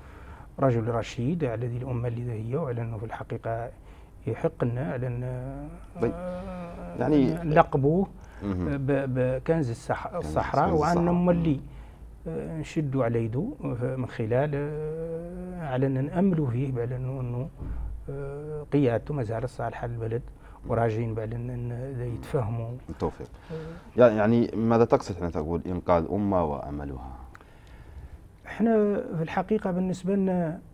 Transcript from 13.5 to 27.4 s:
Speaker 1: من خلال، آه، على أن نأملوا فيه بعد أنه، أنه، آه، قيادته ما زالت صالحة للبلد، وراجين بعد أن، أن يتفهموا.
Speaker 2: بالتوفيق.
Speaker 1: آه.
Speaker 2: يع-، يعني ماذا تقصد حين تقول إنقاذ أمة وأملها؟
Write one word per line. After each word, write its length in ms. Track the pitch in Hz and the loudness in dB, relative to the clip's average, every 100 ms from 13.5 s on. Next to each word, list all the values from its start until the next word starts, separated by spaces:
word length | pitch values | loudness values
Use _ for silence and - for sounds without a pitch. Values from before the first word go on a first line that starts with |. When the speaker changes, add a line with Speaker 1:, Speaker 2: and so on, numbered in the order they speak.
| 302 151 120 127 131 | -4 -4 -2 -2 -2
Speaker 1:
من 100 | 120 | -4
خلال، 440 | - 110 120 147 | -2 0 2 2
آه، 1120 | 143 147 151 151 160 165 165 170 180 180 180 156 | 0 -4 -4 -6 -6 -6 -6 -8 -8 -8 -6 -2
على 200 | 127 135 | 2 2
أن 180 | 131 | 2
نأملوا 460 | 143 185 196 160 139 | 2 4 4 4 2
فيه 220 | 117 139 | 0 0
بعد 200 | 123 117 | 0 -2
أنه، 280 | 127 127 135 | -2 -4 -4
أنه، 280 | 123 120 151 - - - - - - | -4 -4 -6 -6 -6 -4 -4 -6 -8
آه، 560 | 139 139 143 151 151 147 | -8 -6 -8 -8 -8 2
قيادته 420 | 143 127 113 - | 4 6 4 0
ما 80 | 147 | -2
زالت 240 | 110 113 120 | -2 -2 -4
صالحة 400 | - 117 - 117 | -4 -6 -4 -6
للبلد، 360 | 117 110 117 - - - - - | -4 -2 -4 -4 -16 -18 -12 -2
وراجين 480 | 113 113 110 117 | 2 2 2 -2
بعد 200 | 110 110 | -2 -4
أن، 160 | 117 120 | -4 -4
أن 640 | 123 120 120 135 127 120 113 | -4 -4 -6 -6 -6 -4 -6
يتفهموا. 520 | - 143 107 117 113 123 - | -2 0 0 -2 -4 -8 -10
Speaker 2:
بالتوفيق. 400 | 80 82 - 62 - - | -4 -2 -4 -14 -14 -12
Speaker 1:
آه. 500 | 160 160 170 - - | -10 -10 -12 -4 8
Speaker 2:
يع-، 120 | 120 | 8
يعني 380 | 107 107 117 117 101 | 8 4 6 4 2
ماذا 280 | 113 117 | 4 6
تقصد 300 | 117 139 - | 6 4 2
حين 160 | 92 87 | -4 -2
تقول 300 | 85 78 85 - | -2 -2 -2 -2
إنقاذ 400 | 90 87 85 82 | -4 4 4 4
أمة 320 | 98 101 95 | 0 2 2
وأملها؟ 720 | 80 69 67 73 71 64 65 65 - - | 2 -2 -6 -8 -6 -8 -10 -14 -16 -18